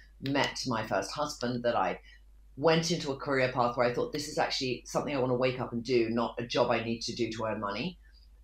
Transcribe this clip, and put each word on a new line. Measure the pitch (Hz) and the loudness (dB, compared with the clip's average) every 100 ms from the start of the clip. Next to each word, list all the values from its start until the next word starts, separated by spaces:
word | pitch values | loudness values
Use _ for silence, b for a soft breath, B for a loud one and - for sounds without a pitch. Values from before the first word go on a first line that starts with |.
| b - | b -8
met | 135 139 123 - 127 | -2 0 0 -2 -2
my | 110 110 | -2 0
first | 101 98 | 0 -2
husband, | 151 147 - 123 123 | -4 -6 -4 -4 0
that | 120 110 | 0 2
I | 92 92 b b - - - - | 0 -2 b b -20 -20 -20 0
went | 156 165 165 | 4 4 2
into | 165 143 | -2 -2
a | 135 | -4
career | - 135 127 | 0 2 2
path | 127 120 131 | 2 0 2
where | 123 | 2
I | |
thought, | 127 - | 2 -2
"This | 151 147 | -4 -4
is | 160 | -2
actually | - - 131 123 - | 0 0 -2 -4 -4
something | 160 135 139 | -4 -2 0
I | |
wanna | 127 127 | 2 2
wake | 131 127 | 2 0
up | 117 | -4
and | 120 | -4
do, | 117 123 110 | 2 2 4
not | 117 113 - | 0 0 -2
a | 117 | -2
job | 143 120 | 2 4
I | 117 | 2
need | 110 117 | 0 -4
to | - 113 | -4 -4
do | 113 | -2
to | 110 110 | -2 -2
earn | 107 | -2
money." | 101 104 170 - - - - - | -2 -4 -4 -8 -20 -20 -20 -12